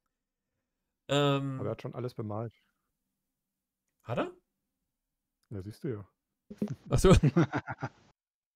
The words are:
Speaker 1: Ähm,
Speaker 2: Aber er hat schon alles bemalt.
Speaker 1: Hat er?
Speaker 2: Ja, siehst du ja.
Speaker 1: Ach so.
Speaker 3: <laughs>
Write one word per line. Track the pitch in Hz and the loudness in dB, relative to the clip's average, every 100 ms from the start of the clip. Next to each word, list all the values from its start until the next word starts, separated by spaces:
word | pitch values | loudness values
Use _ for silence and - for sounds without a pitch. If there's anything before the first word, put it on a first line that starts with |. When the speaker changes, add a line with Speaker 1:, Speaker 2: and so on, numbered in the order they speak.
| _ _ _ _ _ _ _ _ _ _ - | _ _ _ _ _ _ _ _ _ _ -2
Speaker 1:
Ähm, | 143 143 139 139 131 | 2 2 2 -2 -6
Speaker 2:
Aber | 104 | -6
er | |
hat | 113 | -6
schon | 131 | -8
alles | 131 120 | -8 -8
bemalt. | - 107 104 117 - _ _ _ _ _ _ _ _ _ _ _ _ _ _ | -8 -8 -6 -8 -12 _ _ _ _ _ _ _ _ _ _ _ _ _ _
Speaker 1:
Hat | - 127 | -8 -6
er? | 359 - _ _ _ _ _ _ _ _ _ _ _ | -6 -8 _ _ _ _ _ _ _ _ _ _ _
Speaker 2:
Ja, | 98 | -12
siehst | 95 107 | -12 -12
du | 160 | -10
ja. | 107 101 _ _ _ _ - 208 - - | -10 -12 _ _ _ _ -8 -6 -6 -2
Speaker 1:
Ach | 131 | 4
so. | 185 | 8
Speaker 3:
<laughs> | 185 151 - 156 - - - - - _ _ _ _ _ | 8 6 4 2 -2 -8 -10 -10 -12 _ _ _ _ _